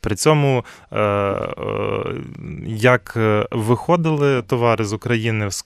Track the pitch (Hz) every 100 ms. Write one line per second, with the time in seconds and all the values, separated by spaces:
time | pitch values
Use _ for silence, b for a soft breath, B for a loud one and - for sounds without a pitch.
0 | 107 101 156 151 139 127 - B B 104
1 | 104 101 101 - - - 104 101 104 104
2 | - - - - - - - 110 123 123
3 | - 117 110 104 - 117 110 120 - 175
4 | 160 151 143 127 101 123 120 113 104 107
5 | 117 117 113 107 101 -